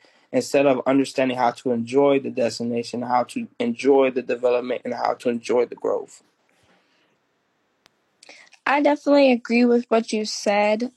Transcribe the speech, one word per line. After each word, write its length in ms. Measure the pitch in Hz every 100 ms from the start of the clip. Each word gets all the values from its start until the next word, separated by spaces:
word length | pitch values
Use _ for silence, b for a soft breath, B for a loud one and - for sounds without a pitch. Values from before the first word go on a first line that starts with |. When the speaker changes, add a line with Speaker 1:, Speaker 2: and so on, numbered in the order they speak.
| b b b
Speaker 1:
instead 340 | 127 - 143 143
of 160 | 127 -
understanding 500 | 139 131 - 131 123
how 140 | 120
to 200 | 120 127
enjoy 460 | 117 117 131 143 139
the 100 | 123
destination, 720 | 120 117 113 117 120 120 117
how 220 | 123 123
to 240 | 120 123 113 -
enjoy 500 | 120 117 127 139 131
the 120 | 127
development, 600 | 120 123 123 123 123 120
and 100 | 120
how 200 | 120 113
to 140 | 123 127
enjoy 380 | 117 117 120 117
the 100 | -
growth. 460 | 110 101 - - _ _ _ _ _ _ _ _ _ _ _ _ _ _ _ _ _ _ _ _ B B B B -
Speaker 2:
I 160 | 285
definitely 500 | 294 294 - 285 269
agree 320 | 240 - 233
with 220 | 247 240 240
what 240 | 226 226
you 120 | 214
said. 680 | 214 - 220 202 208 220 247